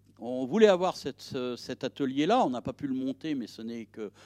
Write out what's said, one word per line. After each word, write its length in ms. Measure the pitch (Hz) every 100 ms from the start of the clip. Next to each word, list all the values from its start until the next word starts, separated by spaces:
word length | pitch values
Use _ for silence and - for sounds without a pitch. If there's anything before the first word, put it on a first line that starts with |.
| _ -
on 260 | 113 127
voulait 220 | 131 180 214
avoir 300 | 185 185 160
cette, 240 | 151 -
ce, 340 | - 139 123
cet 300 | 120 - 123
atelier-là, 600 | 131 - 139 135 160 247
on 60 | 190
n'a 120 | 123
pas 100 | 135
pu 160 | 123 143
le 60 |
monter, 420 | 131 131 135 160 143
mais 100 | 110
ce 160 | -
n'est 240 | 113 117 110
que, 240 | - 104 -